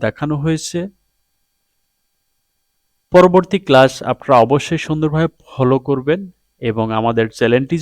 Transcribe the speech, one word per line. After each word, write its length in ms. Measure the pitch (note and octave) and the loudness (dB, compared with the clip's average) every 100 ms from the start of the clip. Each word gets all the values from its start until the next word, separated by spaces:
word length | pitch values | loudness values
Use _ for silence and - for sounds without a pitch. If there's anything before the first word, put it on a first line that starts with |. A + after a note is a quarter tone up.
| A2 | -4
দেখানো 300 | - D3+ D3 | -6 -6 -4
হয়েছে। 360 | D#3 D#3 - F3 F#3+ _ _ _ _ _ _ _ _ _ _ _ _ _ _ _ _ _ _ _ _ _ _ | -4 -6 -6 -8 -10 _ _ _ _ _ _ _ _ _ _ _ _ _ _ _ _ _ _ _ _ _ _
পরবর্তী 460 | F3+ F3+ F#3 F#3 G3 | 4 6 4 2 -6
ক্লাস 320 | - C3 C3 - - | 2 4 4 2 -6
আপনারা 240 | B2 - B2+ A#2 | -6 2 2 4
অবশ্যই 360 | C#3+ - D#3+ - | 0 -2 -8 -4
সুন্দরভাবে 420 | D#3 D#3 D#3 E3 _ _ | -4 -2 -2 -4 _ _
ফলো 340 | - B2+ C3+ | -2 0 0
করবেন 520 | C3 C3+ C3+ F3+ F#3+ _ _ _ A#2+ | 0 -4 -2 -4 -6 _ _ _ -6
এবং 160 | A2 A2 A2 | -4 -2 -2
আমাদের 260 | A2+ A#2 A2+ - | -2 0 -2 0
চ্যানেলটি 380 | A#2 B2 C3+ E3+ | 0 0 0 -2